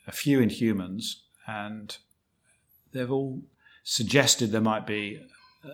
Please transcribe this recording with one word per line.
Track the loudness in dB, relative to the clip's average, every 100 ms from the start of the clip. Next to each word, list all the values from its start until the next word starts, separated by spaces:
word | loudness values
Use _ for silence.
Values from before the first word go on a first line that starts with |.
| -14
a |
few | -4 2 4
in | 4
humans, | 2 0 0 -4 -8 -8 -10 _ _ -12
and | -10 -10 -12 -14 -18 _ _ _ _ _ _ _ _ _
they've | -8 -2
all | -2 -2 -6 -14 _ _ -16
suggested | -6 -2 4 6 6 4 2
there | 2
might | 2 0 -2
be | -4 -4 -8 -16 -20 -20 _ -20